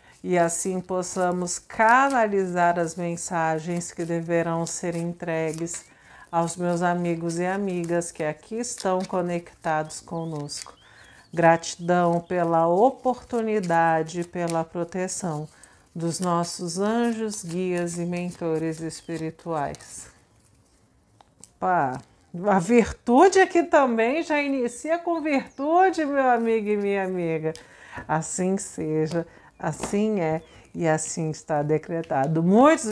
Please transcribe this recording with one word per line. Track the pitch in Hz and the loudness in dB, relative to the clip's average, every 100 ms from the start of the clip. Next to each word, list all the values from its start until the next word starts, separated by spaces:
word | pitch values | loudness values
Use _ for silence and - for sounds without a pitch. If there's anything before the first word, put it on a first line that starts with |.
| - - | -20 -10
e | 185 175 | 0 2
assim | 170 170 190 185 | 2 0 -4 -4
possamos | 180 185 180 185 180 180 175 - | -4 -4 -4 -2 0 0 -4 -8
canalizar | - - 220 247 277 262 214 196 185 175 175 175 | -6 2 6 6 4 2 2 2 0 2 2 2
as | 170 175 | 0 -2
mensagens | 175 170 - 170 160 160 160 175 170 | -6 -6 -4 -2 0 -2 -4 -6 -6
que | - | -6
deverão | 170 170 165 170 165 165 165 | -4 -4 0 0 0 -2 -4
ser | - 180 165 | -4 -4 -4
entregues | 170 170 170 160 160 160 170 - - - - - - | -4 -6 -4 -2 -2 -4 -6 -8 -16 -20 -20 -20 -4
aos | 170 165 180 | -2 -2 -2
meus | 175 170 | -2 0
amigos | 175 175 175 165 170 165 | 0 0 0 -2 -2 -2
e | 180 | -2
amigas | 196 196 180 170 170 175 | -2 -2 -2 -2 -2 -2
que | - | -4
aqui | 156 151 - 220 | -6 -6 -8 -8
estão | 240 - 190 185 | -8 -4 -2 -2
conectados | 190 185 175 175 175 - 170 156 156 - | -2 -4 -2 -4 -8 -8 -2 -2 -4 -10
conosco. | - 165 165 151 147 - - - - - - - _ | -10 -8 -6 -8 -8 -10 -14 -20 -20 -20 -20 -20 _
Gratidão | 165 165 165 - - 170 175 175 170 | 4 6 6 2 -6 0 2 4 0
pela | 170 180 170 165 165 | -2 0 2 4 4
oportunidade | 175 247 254 254 247 - 240 220 214 180 165 165 160 160 175 | 6 4 2 -4 -4 -4 -4 0 -2 2 2 4 2 0 -6
e | 170 | -6
pela | 180 170 165 165 | -4 -2 -2 -4
proteção | 175 170 190 185 - 185 151 151 - - _ _ 170 | -6 -6 -6 -6 -6 -6 -6 -10 -16 -20 _ _ -6
dos | 165 165 | -4 -2
nossos | 180 170 170 - 180 170 | 0 0 -2 -6 -6 -2
anjos, | 208 226 240 220 220 208 | -2 0 -2 -2 -6 -8
guias | 170 175 185 175 175 170 | -8 -4 -2 -2 -4 -4
e | 170 | -4
mentores | 175 180 175 170 160 160 160 | -4 -6 -6 -4 -2 -2 -6
espirituais. | 160 - - 165 160 165 175 160 147 147 - - - - _ _ _ _ _ _ _ _ _ _ _ _ - - | -8 -10 -10 -8 -8 -8 -6 -4 -4 -8 -16 -18 -18 -20 _ _ _ _ _ _ _ _ _ _ _ _ -20 -4
Opa, | 185 180 135 131 - _ _ 175 202 | 0 2 2 -2 -12 _ _ -4 2
a | 190 | 2
virtude | 170 240 - - - 247 370 381 | 6 4 4 -2 2 6 8 6
aqui | 370 339 | 4 2
também | 339 311 262 226 226 311 | 4 4 4 2 0 0
já | 311 294 | 0 -2
inicia | 285 277 240 - 302 339 | 0 -2 -2 -4 -4 -2
com | 339 339 | -2 -2
virtude, | 302 269 190 - 294 339 381 330 294 | 0 -2 -2 -6 2 4 4 2 0
meu | 285 262 | 2 2
amigo | 233 226 226 208 | 2 2 0 0
e | 208 | 0
minha | 202 202 | 0 0
amiga. | 190 185 170 160 156 156 - - - - - | 0 -2 -2 -2 -4 -6 -12 -20 -18 -12 -2
Assim | 156 160 - 185 190 | -2 -2 -2 -2 -2
seja, | - - 160 156 156 170 165 - - - | -4 -8 -2 0 0 -2 -6 -12 -20 -8
assim | 170 147 - 202 214 208 | -8 -6 -4 -2 0 0
é | 160 160 - - - - | 0 -2 -6 -20 -12 -2
e | 165 | 2
assim | 156 - - 160 | 2 0 -4 -4
está | 151 - 151 | -4 -4 -2
decretado. | 147 156 151 165 165 143 139 160 | 0 0 -2 -6 -2 0 0 2
Muitos | 170 208 285 320 220 | 4 6 6 4 0